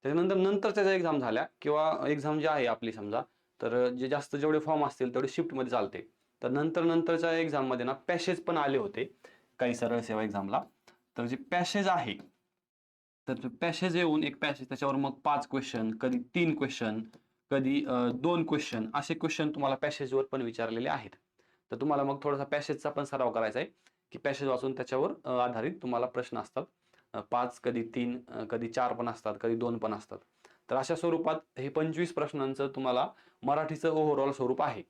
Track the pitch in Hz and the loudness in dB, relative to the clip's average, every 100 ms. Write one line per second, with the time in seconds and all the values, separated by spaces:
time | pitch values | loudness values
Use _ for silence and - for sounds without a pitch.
0 | 135 156 185 190 190 202 214 208 196 190 | 0 2 4 4 4 4 2 4 4 4
1 | 170 151 123 110 151 _ 147 151 156 156 | 2 0 0 0 -2 _ 0 2 2 2
2 | 131 147 147 151 156 147 120 113 113 110 | 0 0 0 0 2 2 2 0 -4 -6
3 | 104 113 135 _ _ _ 117 120 123 123 | -4 -4 -4 _ _ _ 0 2 2 2
4 | 131 143 - 143 151 151 156 156 143 - | -2 -2 -2 0 2 2 2 2 0 0
5 | 127 123 135 - 165 135 123 120 101 90 | -2 0 -2 -2 -2 -2 0 0 0 -4
6 | - _ _ _ - 143 156 170 170 170 | -14 _ _ _ -2 2 2 2 4 4
7 | 165 165 165 165 160 143 131 127 123 135 | 4 2 2 2 2 0 0 0 -2 -4
8 | - 175 170 175 - 170 143 135 101 113 | -2 0 0 -2 0 0 2 2 0 -4
9 | 107 - - _ _ - 123 120 117 120 | -6 -8 -20 _ _ -2 0 2 0 0
10 | 113 107 110 101 98 123 - _ - _ | 0 -2 0 -2 -2 -2 -4 _ -20 _
11 | _ - 120 131 - 180 175 208 190 175 | _ -6 -4 -4 -2 0 0 2 2 2
12 | 117 98 - _ _ _ _ _ _ _ | 0 -6 -10 _ _ _ _ _ _ _
13 | _ _ - 123 127 - 170 165 185 170 | _ _ -6 -4 -6 -2 -2 0 0 4
14 | 170 151 147 139 151 139 127 135 139 135 | 4 4 2 -2 -4 -4 -6 -2 0 2
15 | 135 135 151 143 143 135 135 117 110 110 | 0 0 0 0 0 -4 -2 -2 -2 0
16 | 131 123 123 - 170 147 135 - 113 110 | 0 -2 -2 2 2 2 -2 -2 -4 -4
17 | 110 - _ _ _ 139 131 143 147 123 | -8 -16 _ _ _ 0 2 0 0 0
18 | 123 127 156 170 160 147 - 117 110 139 | 2 0 0 0 2 0 -2 -4 -4 -4
19 | 143 165 160 - 151 151 139 131 147 - | -4 -2 -2 0 -2 0 0 0 -2 -4
20 | 135 135 135 135 120 113 113 113 135 143 | 0 0 0 -2 -4 -2 -2 -2 -2 -4
21 | 107 - _ _ _ _ _ 120 143 143 | -6 -18 _ _ _ _ _ -4 0 2
22 | 139 139 147 139 139 147 143 139 151 - | 2 0 -2 -2 -2 -4 -2 -4 -2 -4
23 | 139 135 123 113 113 113 160 _ _ _ | -4 0 0 2 0 0 -4 _ _ _
24 | _ 170 143 135 139 127 135 131 123 131 | _ -6 -4 -2 0 0 0 -4 -2 0
25 | 160 - 127 127 123 117 127 - 127 117 | 0 -2 -2 0 0 0 -4 -4 -2 0
26 | 123 127 120 113 110 - - _ _ _ | 0 -2 -4 -6 -6 -6 -8 _ _ _
27 | _ 110 104 123 127 - 123 120 113 127 | _ -10 -2 0 0 -2 -2 -2 -4 -2
28 | 120 123 - 120 110 117 117 123 123 113 | -4 -4 -8 -10 -6 -4 -2 0 0 0
29 | 117 113 110 101 117 117 120 117 110 104 | -4 -4 -6 -4 -2 0 -2 -2 -4 -6
30 | 107 98 _ _ - _ - 127 131 165 | -10 -18 _ _ -20 _ -4 -2 0 0
31 | 170 165 160 160 - - 135 147 160 160 | 2 2 0 -2 -6 -8 -4 -2 -2 0
32 | 170 170 147 151 135 135 139 135 131 123 | -2 0 -2 -2 -2 0 -2 -2 0 2
33 | 143 - _ _ 123 147 156 156 165 156 | 0 -4 _ _ 0 0 0 0 2 4
34 | 156 139 139 139 123 117 151 107 | 4 4 2 2 0 2 0 -2